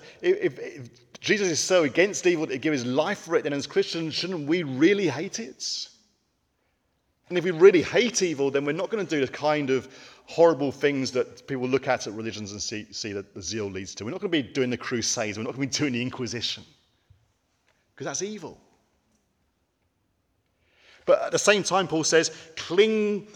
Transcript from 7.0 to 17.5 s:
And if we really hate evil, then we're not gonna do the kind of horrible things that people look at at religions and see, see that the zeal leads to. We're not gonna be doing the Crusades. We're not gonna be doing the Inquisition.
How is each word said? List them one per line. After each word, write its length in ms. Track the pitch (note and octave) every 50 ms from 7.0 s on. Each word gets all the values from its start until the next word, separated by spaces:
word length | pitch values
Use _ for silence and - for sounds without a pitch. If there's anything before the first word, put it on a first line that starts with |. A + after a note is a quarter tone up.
| _ _ _ _ _ -
And 80 | F3 F3+
if 60 | D#3
we 80 | F#3
really 300 | F3 D#3 F3 G3 G3 E3+
hate 400 | C3 - - F#3+ A#3+ A#3+ - -
evil, 300 | G3 F3 D#3 C3 C#3 C#3
then 140 | C3 C#3 C#3+
we're 60 | C#3+
not 180 | D3 E3 F#3+ F3
gonna 140 | - G#3+ F#3+
do 200 | - D#3+ D3 C3+
the 80 | B2
kind 380 | - - C#3+ D3+ D3+ D3+ D3 B2+
of 180 | C3 B2+ - - - - - - - - _
horrible 460 | - - - E3 E3+ D#3+ C3+ C#3+ C#3
things 400 | B2+ - - C#3+ C#3+ C3+ C3 A#2+
that 360 | - B2 A#2+ - - - - -
people 200 | C#3 B2+ B2 B2+
look 200 | C3 C3+ - C3+
at 200 | B2+ A2+ - A#2+
at 60 | G2+
religions 380 | A2 A2 A2+ F#2+ G#2+ G#2+ F#2+
and 100 | G2+ G#2+
see, 300 | - - A#2 G#2+ G#2+ -
see 220 | G2+ - - A2 G2+
that 200 | G2+ G2 - -
the 60 | G#2+
zeal 280 | F#2 - G#2 A2+ G#2 G2
leads 240 | F#2+ F#2+ G2 F#2 -
to. 100 | - G2+
We're 60 | A2
not 100 | D#3+ F#3+
gonna 80 | G3+ G3
be 120 | E3+ D3+
doing 280 | B2 G2 - C#3+ B2+ B2
the 80 | B2 A2+
Crusades. 600 | - - C3 A#2 A2 - - - A2+ G#2+ G2+ G#2
We're 60 | A2
not 100 | C3+ D3
gonna 140 | C3 C#3 C3
be 40 |
doing 220 | - - D3 D3 B2
the 80 | A#2
Inquisition. 640 | B2 B2+ B2 - B2 A2 A#2 A#2+ G#2+ - - - - - _ _ _ _ _ _ _ _ _ _ _ _ _ _ _ _